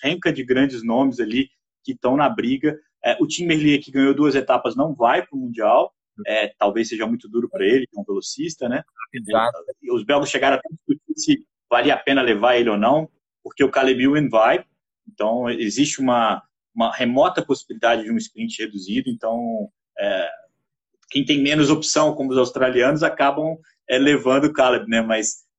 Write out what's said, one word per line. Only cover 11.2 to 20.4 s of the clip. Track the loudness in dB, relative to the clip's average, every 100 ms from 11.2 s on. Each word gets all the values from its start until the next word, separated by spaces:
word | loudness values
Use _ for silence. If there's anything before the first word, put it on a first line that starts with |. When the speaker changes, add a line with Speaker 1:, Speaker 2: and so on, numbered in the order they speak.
| 0 0 -2 _ _
Speaker 1:
valia | 0 2
a | 0
pena | 0 0
levar | 2 2 4 4
ele | 2
ou | 2
não, | 2 2 0 _ _ _
porque | -14 0
o | 0
Caleb | 2 2 2
Ewan | 2 2 2
vai. | 4 4 2 -2 _ _ _ -18
Então, | -4 -2 -2 -2
existe | -4 -4 0 -2 0
uma, | 0 2 2 0 -6 _ _
uma | -2 -2
remota | 0 0 2 2 2
possibilidade | -2 -4 -4 -2 0 0
de | 0
um | -4
sprint | -4 -8 -8 -6
reduzido. | -8 -8 -6 -4 -4
Então, | -6 -4 -4 -4 -6 -8 _ _ -8
é, | -4 -2 -4 -10